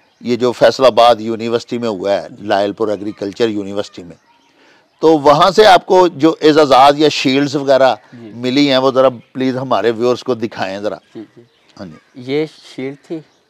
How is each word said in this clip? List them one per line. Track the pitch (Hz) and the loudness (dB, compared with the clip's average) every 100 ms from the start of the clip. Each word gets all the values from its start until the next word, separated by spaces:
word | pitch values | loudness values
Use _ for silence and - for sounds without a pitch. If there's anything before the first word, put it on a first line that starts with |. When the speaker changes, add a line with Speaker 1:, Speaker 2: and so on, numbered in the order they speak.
| _ _ | _ _
Speaker 1:
ये | 117 120 | -6 -2
जो | 123 | -2
फैसलाबाद | - 117 117 127 110 117 110 | 0 0 2 2 4 4 2
यूनिवर्सिटी | 110 110 117 117 - 120 | -2 -8 -4 -6 -6 -6
में | 117 | -6
हुआ | 95 95 | -6 -4
है, | 95 76 - 101 | -4 -6 -12 -4
लायलपुर | 98 104 101 107 | -2 -2 -4 -6
एग्रीकल्चर | 98 104 98 101 95 117 | -6 -8 -10 -10 -4 -4
यूनिवर्सिटी | 104 98 101 - - | -4 -8 -8 -10 -14
में, | 85 78 _ _ _ _ _ _ _ _ | -20 -20 _ _ _ _ _ _ _ _
तो | 156 160 | 0 2
वहाँ | 139 147 185 | 4 4 4
से | 208 | 4
आपको | 214 180 - 185 175 | 6 4 4 2 2
जो | 135 160 - | 2 0 2
एजाज़ात | 156 151 147 127 143 143 | 2 4 4 6 6 4
या | 151 | 0
शील्ड्स | - 131 135 143 143 | 0 -2 0 -2 -2
वगैरह | 135 131 131 110 _ | 0 2 2 -2 _
Speaker 2:
जी। | 120 113 | -20 -20
Speaker 1:
मिली | 113 127 139 143 | -10 -4 0 0
हैं, | 131 | 2
वो | 131 | 0
ज़रा | 127 131 | 2 0
प्लीज | 117 - 127 131 123 | 0 -10 -6 -6 -4
हमारे | 131 107 113 | -4 -2 -2
व्यूअर्स | 110 123 120 | -2 -2 -2
को | - | -4
दिखाएं | 117 113 - 95 98 | -6 -6 -8 -10 -8
ज़रा। | 101 85 | -10 -10
Speaker 2:
जी, | _ 113 | _ -20
जी। | 104 120 117 _ _ - | -20 _ _ _ _ -20
Speaker 1:
हाँ | 90 | -20
जी। | 76 _ 135 | -20 _ -16
Speaker 2:
ये | 123 143 156 | -8 -6 -6
शील्ड | - - - 131 143 | -10 -20 -12 -12 -12
थी। | - 160 - _ | -14 -14 -16 _